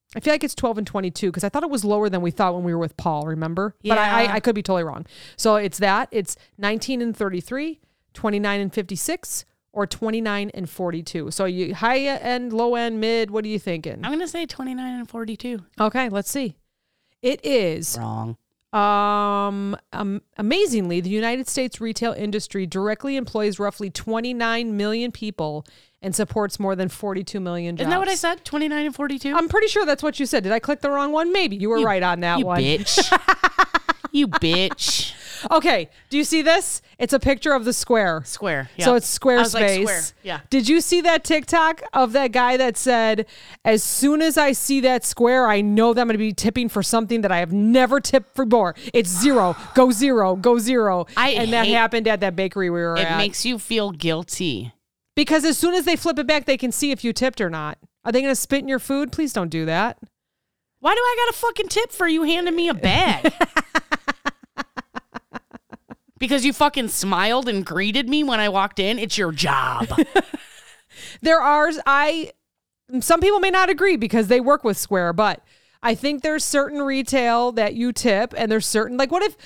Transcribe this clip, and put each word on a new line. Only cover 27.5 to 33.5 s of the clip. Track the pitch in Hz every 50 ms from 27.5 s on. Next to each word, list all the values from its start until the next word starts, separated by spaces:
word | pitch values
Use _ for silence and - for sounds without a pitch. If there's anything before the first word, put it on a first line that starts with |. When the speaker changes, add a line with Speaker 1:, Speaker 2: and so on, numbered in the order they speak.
| 175 175 170 170 175
Speaker 1:
jobs. | 165 269 -
Speaker 2:
Isn't |
that | 349 370
what | 392 392
I | 381
said? | - - 330 349 349 -
Twenty-nine | - - 294 302 302 302 302 294
and | 302 254
forty-two? | - 285 277 277 262 - 277 285
Speaker 1:
I'm | 339 330 330
pretty | - 427 427 427
sure | - 403 392
that's | 302 285 285 285
what | 302 294 -
you | 285 240
said. | - 247 190
Did | 190
I | 220 226
click | - - 294 285
the | - 285
wrong | 285 277 277 285
one? | 302 311 330 339 359
Maybe. | 403 359 220 196
You | 196 190 214
were | 226 226
Speaker 2:
You, | 220
Speaker 1:
right | 220 196 190 180
on | 180 175 175
that | 175 170 175 214
Speaker 2:
you | -
Speaker 1:
one. | 180 180 175
Speaker 2:
bitch. | 131 139 151 170 208 - - - - -
Speaker 1:
<laughs> | 370 - - - 370 - - 359